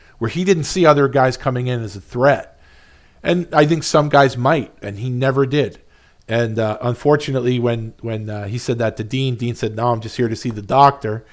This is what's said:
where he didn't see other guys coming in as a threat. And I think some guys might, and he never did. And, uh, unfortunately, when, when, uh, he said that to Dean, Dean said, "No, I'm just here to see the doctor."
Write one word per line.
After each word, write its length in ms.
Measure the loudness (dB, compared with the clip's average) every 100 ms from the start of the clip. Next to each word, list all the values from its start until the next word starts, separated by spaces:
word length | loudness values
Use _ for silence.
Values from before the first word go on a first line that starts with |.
| _ -8
where 120 | -6
he 120 | -2
didn't 220 | 2 2
see 220 | 2 2 4
other 200 | 6 4
guys 300 | 4 2 0
coming 320 | -4 -2 -2
in 140 | -4
as 120 | -6
a 60 | -12
threat. 580 | -12 2 2 2 -2 _ _ _ _ _ _ _
And 240 | -2 -2 0
I 140 | 2 4
think 180 | 2
some 240 | 0 0 4
guys 280 | 4 4 2
might, 360 | 0 0 -2 -10
and 160 | -12 -8
he 120 | -6
never 360 | -2 0 2 0
did. 340 | 0 -2 -6 _ _ _ _ -4
And, 300 | -2 0 0
uh, 200 | -2 -2
unfortunately, 800 | -4 -2 2 2 0 -4 -2 0
when, 340 | 0 -2 -6 -10
when, 300 | -8 -8 -8
uh, 160 | -8 -8
he 100 | -8
said 220 | -4 -2
that 180 | -2 -4
to 80 |
Dean, 320 | -6 -4 -2 -4
Dean 180 | -6
said, 220 | -4 -6 -2
"No, 120 | -2
I'm 120 | -2
just 160 | -4 -4
here 120 | -2
to 80 | -2
see 140 | -6
the 120 | -8
doctor." 640 | 0 4 6 4 -8 -8 -10